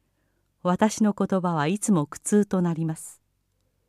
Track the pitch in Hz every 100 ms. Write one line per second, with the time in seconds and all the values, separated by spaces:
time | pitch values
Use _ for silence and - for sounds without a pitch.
0 | _ _ _ _ _ _ 180 180 220 -
1 | 214 202 190 190 175 160 147 208 - 180
2 | 143 - - 208 202 185 175 160 160 160
3 | - - _ _ _ _ _ _